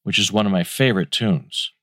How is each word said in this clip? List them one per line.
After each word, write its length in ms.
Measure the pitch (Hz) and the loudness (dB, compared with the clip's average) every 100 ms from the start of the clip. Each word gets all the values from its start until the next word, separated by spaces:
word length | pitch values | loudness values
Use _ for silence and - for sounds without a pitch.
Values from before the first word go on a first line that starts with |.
which 160 | 98 98 | -4 -2
is 120 | 101 | 0
one 140 | 107 104 | 2 2
of 60 | |
my 120 | 95 | 0
favorite 460 | 85 - 135 95 82 | -2 0 2 2 -2
tunes. 640 | - 110 82 - - - _ | -2 0 0 -2 -8 -8 _